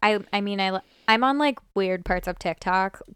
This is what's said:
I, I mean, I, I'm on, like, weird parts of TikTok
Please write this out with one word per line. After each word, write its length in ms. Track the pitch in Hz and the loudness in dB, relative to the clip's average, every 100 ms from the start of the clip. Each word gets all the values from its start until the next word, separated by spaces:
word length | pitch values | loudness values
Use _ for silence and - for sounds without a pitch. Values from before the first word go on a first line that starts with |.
I, 180 | 208 214 - | 0 0 -2
I 80 | 202 | -4
mean, 180 | 202 196 | -2 -2
I, 220 | 190 190 - _ - | -2 -2 -6 _ 2
I'm 160 | 220 | 4
on, 140 | 262 285 | 4 2
like, 220 | 294 247 _ - | 2 0 _ -2
weird 280 | 190 185 175 | 0 0 -2
parts 220 | 180 180 | -4 -4
of 100 | 180 | -6
TikTok 640 | 180 165 - 185 190 - - | -4 -4 0 0 0 -4 -20